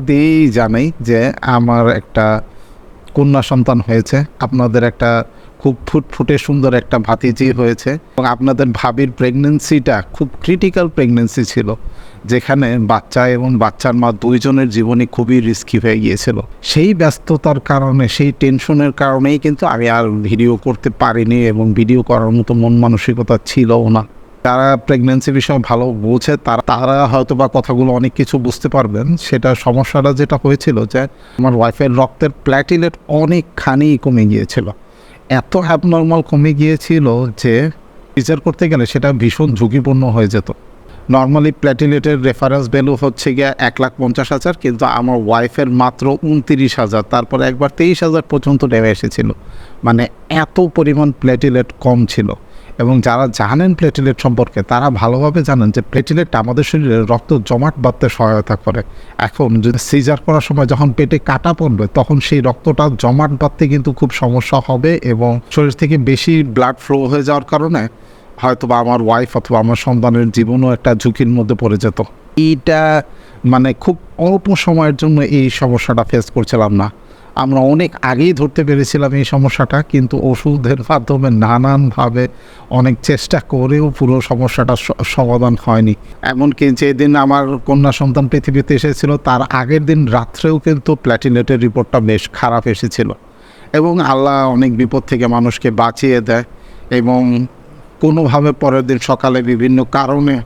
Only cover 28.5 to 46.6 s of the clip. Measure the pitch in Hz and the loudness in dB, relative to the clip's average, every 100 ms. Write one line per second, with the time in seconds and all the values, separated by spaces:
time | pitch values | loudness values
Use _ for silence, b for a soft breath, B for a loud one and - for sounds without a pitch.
28.5 | - 143 139 113 104 139 170 - 131 127 | -4 -2 0 0 -2 -2 -2 -2 -2 0
29.5 | 123 127 123 135 147 139 135 147 143 139 | 0 0 0 0 0 0 0 0 0 0
30.5 | 139 - 113 110 127 135 B B - 123 | 0 0 0 0 -2 -4 B B -2 0
31.5 | 120 117 - 139 123 131 - 151 - - | 2 0 0 0 2 0 0 -4 -2 0
32.5 | 135 143 175 170 - - 151 160 175 - | 0 2 0 0 -4 -4 0 2 0 -2
33.5 | - - 131 151 135 139 120 107 104 104 | -6 -2 2 2 2 2 2 2 0 -2
34.5 | - 101 - B B B B - 131 - | -4 -6 -8 B B B B -4 -4 -2
35.5 | 185 170 160 175 165 160 165 151 147 156 | -2 0 0 2 2 2 0 2 2 2
36.5 | 147 151 156 - 165 135 117 127 107 123 | 2 0 0 0 0 2 0 -2 -2 0
37.5 | 113 156 - - - - - 127 156 170 | 2 0 -4 -16 -20 -8 -4 -2 -2 -2
38.5 | - 170 151 117 139 139 131 113 - 156 | -2 0 0 0 0 0 2 0 2 0
39.5 | 107 113 135 135 131 127 113 104 107 - | 0 0 0 0 0 2 2 2 0 -4
40.5 | - - - - B - 131 131 151 151 | -10 -16 -20 -20 B -2 2 2 2 2
41.5 | - 143 123 151 143 147 143 127 117 135 | 0 -2 0 0 0 0 0 0 0 0
42.5 | 139 123 139 135 127 139 117 143 127 139 | 0 0 0 0 0 -2 -2 -2 -2 -2
43.5 | - 123 - 131 - 127 120 131 139 175 | -2 -4 -2 -4 -2 -4 -2 -4 -2 -2
44.5 | 170 135 113 127 120 123 123 107 117 120 | -2 -4 -2 -2 0 0 0 0 0 0
45.5 | - 135 123 127 - 135 143 156 151 123 | -2 0 2 0 0 -2 -2 0 0 0
46.5 | 139 | 0